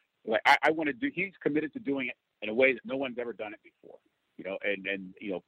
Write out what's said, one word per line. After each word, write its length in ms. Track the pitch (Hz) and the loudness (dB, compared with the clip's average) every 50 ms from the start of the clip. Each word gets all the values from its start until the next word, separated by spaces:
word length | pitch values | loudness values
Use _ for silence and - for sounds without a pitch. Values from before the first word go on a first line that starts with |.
| _ _ _ _ - | _ _ _ _ -4
Like, 180 | 107 110 107 - | 0 0 4 6
I, 100 | 123 143 - - | 6 6 6 6
I 80 | 147 | 4
wanna 220 | 160 156 160 147 139 | 2 2 0 -2 -2
do, 160 | 117 127 - - | -2 -4 -4 -2
he's 200 | 170 185 196 175 - | -2 -4 -4 -4 -4
committed 320 | - 156 147 156 151 151 - | -2 0 0 0 -2 -2 -6
to 60 | 131 | -6
doing 280 | 110 135 139 135 127 120 | -4 -2 -2 -2 -2 -4
it 80 | - _ _ _ _ _ - | -6 _ _ _ _ _ -6
in 60 | 107 | -2
a 40 | 107 | 2
way 200 | 117 131 135 131 | 4 6 6 4
that 120 | 110 - | 2 -2
no 100 | 110 131 | -6 -4
one's 220 | 135 139 131 117 120 | -4 -4 -4 -4 -6
ever 160 | 120 120 107 | -6 -6 -6
done 200 | 98 110 104 107 | -8 -8 -10 -10
it 60 | - _ | -14 _
before, 340 | - _ _ - - - - _ _ _ _ _ _ _ - | -20 _ _ -20 -20 -20 -20 _ _ _ _ _ _ _ -12
you 60 | 82 | -8
know, 140 | 90 98 - - | -6 -6 -4 -2
and, 220 | 104 101 98 95 | -2 -2 -2 -2
and, 300 | 95 98 98 95 92 92 - | -4 -4 -4 -6 -10 -14 -10
you 120 | - 104 | -8 -6
know, 120 | 95 87 - | -6 -6 -6